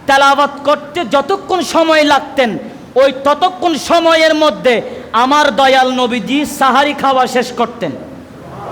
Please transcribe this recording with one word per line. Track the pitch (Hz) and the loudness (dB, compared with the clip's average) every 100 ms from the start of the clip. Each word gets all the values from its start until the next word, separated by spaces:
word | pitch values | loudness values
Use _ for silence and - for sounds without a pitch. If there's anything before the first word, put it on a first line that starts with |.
| - | 0
তেলাওয়াত | 277 277 277 285 277 | 4 4 4 0 -2
করতে | 285 294 - 349 233 | -2 -2 -4 -8 -2
যতক্ষণ | 277 277 392 - 370 | -2 0 -4 -2 -4
সময় | 285 320 320 311 | -2 0 2 4
লাগতেন, | 294 277 294 269 240 165 - - - 247 | 4 2 0 -2 -2 -2 -10 -16 -4 2
ওই | 277 - | 2 2
ততক্ষণ | 285 294 370 370 339 294 | -2 0 -2 -2 -2 -2
সময়ের | - 339 330 320 320 311 | 0 2 4 4 4 2
মধ্যে | 302 185 247 220 - - - | 0 0 0 0 -2 -10 -4
আমার | 220 254 294 294 208 | 0 2 2 2 2
দয়াল | 269 262 262 | 4 4 2
নবীজি | 254 247 240 185 277 285 | 0 -2 -2 -2 -2 -2
সাহারি | - 269 254 294 | 0 2 2 0
খাওয়া | - 269 262 247 | 0 0 0 0
শেষ | 247 233 | -2 -4
করতেন। | - 226 - 160 117 - - - - - - - | -4 -4 -4 -8 -8 -14 -18 -20 -20 -18 -16 -14